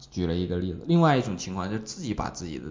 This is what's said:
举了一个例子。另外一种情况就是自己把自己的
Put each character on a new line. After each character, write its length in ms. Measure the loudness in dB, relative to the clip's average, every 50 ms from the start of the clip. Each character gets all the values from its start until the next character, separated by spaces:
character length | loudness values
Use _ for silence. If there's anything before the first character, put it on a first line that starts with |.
| -18 -10
举 140 | -4 0 0
了 100 | 2 2
一 100 | 2 0
个 120 | 0 0 -2
例 160 | -2 -2 -4
子。 80 | -4 0 4
另 120 | 6 6
外 160 | 8 8 6
一 60 | 4
种 160 | 2 0 -4 -6
情 160 | -6 -6 -6
况 160 | -4 -4 -4
就 80 | -4 -6
是 40 |
自 200 | -6 -8 -10 -8
己 120 | -6 -6 -4
把 160 | -4 -4 -6
自 160 | -6 -8 -10
己 140 | -8 -8 -8
的 60 | -10 -10